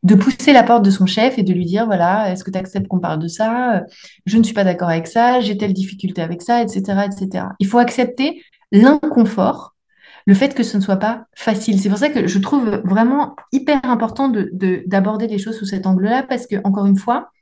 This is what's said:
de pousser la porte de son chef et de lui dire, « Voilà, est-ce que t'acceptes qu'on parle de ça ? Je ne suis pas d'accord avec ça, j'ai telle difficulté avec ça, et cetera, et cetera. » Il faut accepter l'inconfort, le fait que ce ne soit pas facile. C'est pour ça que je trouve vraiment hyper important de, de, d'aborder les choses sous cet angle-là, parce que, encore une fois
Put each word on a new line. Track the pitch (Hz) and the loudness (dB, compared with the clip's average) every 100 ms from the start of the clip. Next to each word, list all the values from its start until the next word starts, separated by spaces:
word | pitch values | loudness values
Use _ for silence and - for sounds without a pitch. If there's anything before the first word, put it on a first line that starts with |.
de | 180 | 6
pousser | 202 226 - - | 4 4 0 6
la | 269 | 6
porte | 233 240 | 6 4
de | 196 | 4
son | 196 185 | 2 2
chef | 214 240 254 | 2 0 0
et | |
de | 190 | -2
lui | 180 | 0
dire, « | 175 196 226 | 0 -2 0
Voilà, | 190 175 202 208 | 0 2 0 -2
est-ce | 180 | -6
que | 190 | -6
t'acceptes | 185 185 202 196 | -8 -6 -6 -4
qu'on | 185 | -4
parle | 175 156 | -2 -4
de | 165 | -6
ça ? | 165 220 233 247 196 - - - _ | -4 -2 -2 0 -2 -4 -18 -20 _
Je | - 220 | -2 2
ne | |
suis | 214 | 2
pas | 208 | 2
d'accord | 190 180 175 | 0 0 -2
avec | 165 165 | -2 -2
ça, | 233 240 254 | 0 2 2
j'ai | 208 202 | 0 -2
telle | 208 | -2
difficulté | 190 190 - 185 175 | -2 -4 -6 -8 -6
avec | 160 175 | -6 -8
ça, | - 240 | -2 0
et | 233 | 0
cetera, | 190 196 196 202 | -4 -4 -2 -2
et | |
cetera. » | 196 190 202 190 190 | -4 -8 -6 -8 -4
Il | 196 | 0
faut | 240 | 2
accepter | 240 247 247 247 277 349 - _ _ | 2 0 -4 -2 -6 -6 -18 _ _
l'inconfort, | 202 240 294 311 247 214 - 180 - - _ _ _ - - - | 4 6 4 2 2 2 2 -2 -4 -12 _ _ _ -20 -6 2
le | |
fait | 196 277 | 4 4
que | 277 | 0
ce | 233 208 | -2 -2
ne | |
soit | 190 190 | 0 0
pas | 214 240 - | -2 -4 -10
facile. | - - 196 220 196 | -8 -4 -2 0 0
C'est | 196 | 0
pour | 202 | 0
ça | 294 | 0
que | 277 180 | 0 0
je | 196 | 0
trouve | 190 285 233 202 | 0 0 0 -2
vraiment | 180 196 233 277 247 - - | 0 2 2 2 -2 -6 -6
hyper | 269 262 285 | -4 0 -2
important | 247 247 226 226 269 | 0 -2 -2 -2 -2
de, | 220 185 | -2 -4
de, | 185 190 185 185 | -2 -2 -2 -2
d'aborder | 196 190 214 226 | 0 0 -2 -4
les | 208 | -6
choses | 202 220 | -8 -10
sous | 190 | -8
cet | 190 | -6
angle-là, | 190 185 202 247 | -2 0 0 -2
parce | 254 254 - | -2 -8 -6
que, | 202 | -6
encore | 202 196 196 | -2 0 2
une | 196 | 2
fois | 233 247 349 _ | 0 -4 -4 _